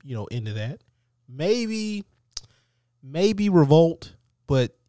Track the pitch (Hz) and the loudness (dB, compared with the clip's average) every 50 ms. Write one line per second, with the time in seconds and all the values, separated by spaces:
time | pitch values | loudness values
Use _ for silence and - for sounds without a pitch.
0 | - 139 127 110 101 - - 120 110 110 104 110 107 120 143 - _ _ _ _ | -14 -12 -10 -10 -8 -8 -8 -8 -8 -6 -6 -6 -8 -8 -10 -12 _ _ _ _
1 | _ _ _ _ _ - 123 135 156 196 226 247 233 220 220 220 214 214 208 202 | _ _ _ _ _ -20 -10 -4 -2 0 0 0 -2 -4 -6 -6 -6 -6 -6 -8
2 | 196 - _ _ _ _ _ - - _ _ _ _ _ _ _ _ _ _ _ | -10 -12 _ _ _ _ _ -18 -18 _ _ _ _ _ _ _ _ _ _ _
3 | - 131 139 165 190 214 214 196 208 208 185 170 147 139 151 160 165 165 165 - | -20 -10 -4 0 0 0 0 0 0 4 6 6 6 6 6 6 6 4 2 -4
4 | - - - _ _ _ _ _ _ - 139 131 123 - - _ _ | -12 -20 -20 _ _ _ _ _ _ -2 0 0 0 -2 -4 _ _